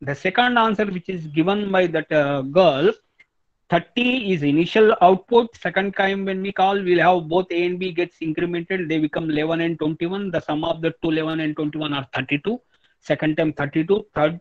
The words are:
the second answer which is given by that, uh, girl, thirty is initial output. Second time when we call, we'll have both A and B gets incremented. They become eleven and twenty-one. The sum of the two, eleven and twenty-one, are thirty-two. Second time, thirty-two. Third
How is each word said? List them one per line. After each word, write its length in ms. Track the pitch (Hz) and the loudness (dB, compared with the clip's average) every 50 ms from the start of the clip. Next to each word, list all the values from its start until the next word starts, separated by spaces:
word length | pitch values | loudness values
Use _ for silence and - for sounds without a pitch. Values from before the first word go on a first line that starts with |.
the 120 | 139 139 139 | -10 -8 -6
second 440 | - - 190 190 240 247 247 240 233 | -4 -4 -2 0 2 2 2 2 2
answer 260 | 220 220 202 220 214 | 2 2 0 0 -2
which 240 | 202 180 175 - 196 | -2 -4 -6 -8 -8
is 200 | 185 170 160 151 | -8 -8 -10 -2
given 440 | 147 160 160 190 202 208 208 196 | 0 0 2 2 0 0 -2 0
by 140 | 190 185 180 | 2 2 2
that, 260 | 170 160 156 147 - | 2 0 -2 -2 0
uh, 300 | 160 151 143 143 143 139 | 0 2 2 2 0 -2
girl, 500 | 131 139 143 185 185 160 135 135 165 - - - _ _ _ _ _ _ _ _ _ _ _ _ _ - | -4 0 4 4 6 6 4 4 2 2 0 -2 _ _ _ _ _ _ _ _ _ _ _ _ _ -2
thirty 640 | 175 170 - - - 240 247 247 247 262 208 196 185 | 0 0 0 -2 -4 -2 0 0 0 -2 -2 -2 -2
is 80 | 151 | 0
initial 520 | 147 143 143 160 175 170 - 220 214 214 - - | 0 2 2 2 2 2 4 4 6 4 6 6
output. 560 | 175 180 190 185 - - 240 240 240 - - | 6 6 6 4 2 2 2 2 2 2 -2
Second 380 | - - 175 - 190 196 202 196 | -8 -6 -4 -2 -2 -2 -2 0
time 320 | 202 196 190 196 196 196 | 0 0 0 0 -2 -4
when 160 | 196 190 190 | -4 -4 -4
we 100 | 190 196 | -6 -4
call, 220 | - 196 190 196 202 | 0 0 2 2 2
we'll 260 | 202 190 180 175 170 | 0 0 2 2 4
have 280 | 160 180 185 175 160 151 | 4 4 4 4 2 0
both 180 | 165 185 185 - | 0 0 0 0
A 140 | 170 170 180 | -2 -2 0
and 140 | 180 180 180 | -2 -2 -4
B 140 | 185 185 | -6 -4
gets 260 | 160 175 175 175 _ - | -4 -4 -4 -4 _ -6
incremented. 680 | 160 160 156 - 175 175 175 170 170 - 190 185 170 | -6 -6 -4 -2 -4 -4 -4 -4 -4 -4 -4 -4 -2
They 120 | 151 160 156 | -2 -2 0
become 320 | 156 147 - 170 165 160 | -2 -2 -2 -4 -4 -2
eleven 320 | 151 151 156 160 165 165 | -2 -2 -2 -2 -2 -2
and 160 | 165 165 165 - | -2 -2 -2 -2
twenty-one. 520 | 156 156 160 - 170 175 190 202 202 190 | -4 -4 -4 -4 -4 -6 -4 -6 -6 -4
The 100 | 165 151 | -4 -4
sum 220 | - - 151 151 165 | -4 -4 -4 -4 -4
of 180 | 170 165 165 | -4 -4 -4
the 100 | 165 165 160 _ | -4 -6 -4 _
two, 80 | - 165 | -2 -2
eleven 300 | 156 160 156 160 160 160 | -2 -2 -2 -2 -4 -4
and 160 | 156 151 151 | -4 -4 -4
twenty-one, 380 | 160 151 151 151 151 156 147 143 | -4 -6 -6 -6 -6 -6 -6 -6
are 120 | 139 127 - | -6 -6 -6
thirty-two. 480 | - - - - 185 147 - 202 240 247 _ _ _ _ _ _ _ _ | -6 -6 -4 -4 -4 -4 -2 -4 -6 -6 _ _ _ _ _ _ _ _
Second 360 | _ - 147 - 160 156 151 170 | _ -4 -2 0 0 0 0 0
time, 140 | 160 156 147 | 0 -2 -2
thirty-two. 500 | - 143 143 - 160 156 180 196 208 208 - - | -4 -4 -2 -2 -2 0 0 0 0 -2 -4 -2
Third 260 | 156 151 160 170 175 | 0 0 0 0 -4